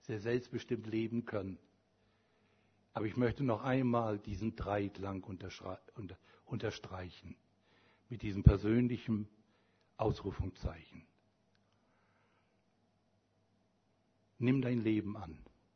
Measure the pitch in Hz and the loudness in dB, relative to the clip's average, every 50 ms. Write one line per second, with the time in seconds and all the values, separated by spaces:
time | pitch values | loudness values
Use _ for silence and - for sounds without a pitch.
0 | - - 113 107 98 117 120 127 123 - - 117 - - 120 110 107 110 107 110 | -10 -8 -8 -4 0 0 0 0 0 -4 -6 -8 -4 -4 -4 -4 -4 -2 -2 -2
1 | 113 110 113 117 117 - - 104 95 98 92 - - _ _ _ _ _ _ _ | 0 0 -2 -2 -2 -2 -4 -4 -4 -4 -8 -10 -14 _ _ _ _ _ _ _
2 | _ _ _ _ _ _ _ _ _ _ _ _ _ _ _ _ _ _ - - | _ _ _ _ _ _ _ _ _ _ _ _ _ _ _ _ _ _ -4 -4
3 | 107 110 95 120 123 117 110 - 143 127 110 104 120 131 127 135 131 123 117 120 | -4 0 2 2 2 2 2 0 0 0 0 0 0 2 2 2 4 4 2 2
4 | 117 110 104 101 - 107 101 92 107 113 - - 98 98 101 104 101 98 - - | 2 0 -2 -4 -4 -8 -6 -4 -4 -4 -4 -4 -2 0 0 0 0 -2 -4 -6
5 | 95 98 98 95 - - 95 87 98 92 - - - 95 92 - - - - - | -6 -6 -6 -6 -8 -10 -12 -10 -10 -12 -12 -10 -10 -10 -10 -10 -12 -16 -14 -12
6 | 101 87 92 - _ - - - _ - 123 110 - 107 - - - - 95 90 | -12 -12 -14 -16 _ -20 -20 -20 _ -8 -6 -4 -4 -4 -6 -6 -10 -12 -10 -10
7 | 92 90 - - - 85 - - _ _ _ _ _ _ _ _ _ _ _ _ | -10 -10 -12 -16 -16 -18 -18 -18 _ _ _ _ _ _ _ _ _ _ _ _
8 | _ - 120 107 - 107 95 101 - - 101 95 101 104 113 120 123 120 120 107 | _ -12 -8 -6 -4 -4 -2 8 10 10 10 10 6 4 4 4 4 4 2 -2
9 | - - 110 104 107 - - - _ _ _ _ _ _ _ _ _ _ _ - | 0 0 0 0 -2 -4 -10 -20 _ _ _ _ _ _ _ _ _ _ _ 0
10 | - 107 - - - 98 - - - 92 - - - - - 82 78 - - 82 | 0 0 0 0 -4 -4 -4 -4 -4 -4 -6 -8 -8 -8 -8 -10 -16 -20 -20 -20
11 | - _ _ _ _ _ _ _ _ _ _ _ _ _ _ _ _ _ _ _ | -20 _ _ _ _ _ _ _ _ _ _ _ _ _ _ _ _ _ _ _
12 | _ _ _ _ _ _ _ _ _ _ _ _ _ _ _ _ _ _ _ _ | _ _ _ _ _ _ _ _ _ _ _ _ _ _ _ _ _ _ _ _
13 | _ _ _ _ _ _ _ _ _ _ _ _ _ _ _ _ _ _ _ _ | _ _ _ _ _ _ _ _ _ _ _ _ _ _ _ _ _ _ _ _
14 | _ _ _ _ _ _ _ - 120 123 135 139 127 123 123 120 107 110 107 107 | _ _ _ _ _ _ _ 0 2 4 4 4 2 2 0 2 2 4 2 2
15 | 98 98 101 104 98 - - - - - - _ _ _ _ | 0 -2 -6 -8 -10 -12 -14 -16 -18 -20 -20 _ _ _ _